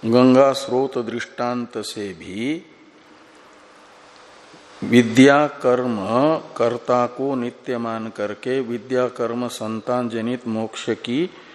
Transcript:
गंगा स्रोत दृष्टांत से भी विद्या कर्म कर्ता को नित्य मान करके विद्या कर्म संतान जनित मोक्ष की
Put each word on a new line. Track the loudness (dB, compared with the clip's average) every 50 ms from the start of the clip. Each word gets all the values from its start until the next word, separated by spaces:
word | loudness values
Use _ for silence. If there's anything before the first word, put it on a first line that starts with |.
| 0
गंगा | 4 4 6 8 8 8 8 8 6 4
स्रोत | 0 -4 -2 -2 -2 -2 -2 -4 -6
दृष्टांत | -6 -6 -6 -8 -8 -8 -8 -6 -6 -4 -4 -6 -8 -8 -10 -10
से | -10 -8 -8 -8 -8 -10
भी | -10 -12 -14 -12 -8 -6 -4 -4 -4 -6 -8 -18 -20 _ -20 -20 _ -20 _ _ -20 -20 -20 -20 -20 -20 -20 -20 -20 -20 -20 -20 -20 -20 -20 -20 -20 -20 -20 -20 -20 -20 -20 -20 -20 -20 -20 -20 -20 -20 -20 -20 -14 -10 -4
विद्या | 4 6 6 6 6 6 6 8 8 8 6 4
कर्म | 0 -2 -2 0 2 2 2 0 -2 -2 -4 -4 0 0 2 2 2 0 -2 -6 -12 -4
कर्ता | -2 0 0 0 -2 -2 0 0 2 2
को | 0 -2 -6 -4 -4 -2
नित्य | -4 -4 -6 -8 -10 -10 -8 -6 -6
मान | -4 -6 -6 -6 -8 -10
करके | -8 -6 -6 -6 -6 -8 -6 -4 -2 -2
विद्या | -2 -4 -6 -8 -6 -2 0 0 0 0
कर्म | -2 -4 -4 -4 -4 -4 -6 -6
संतान | -6 -8 -8 -6 -6 -8 -4 -4 -2 -2 -2 -4
जनित | -4 -4 -4 -4 -6 -6 -6 -6
मोक्ष | -4 -4 -6 -6 -8 -10 -4 -4
की | -6 -4 -4 -4 -2 -2 -2 -4 -6 -16 -20 -20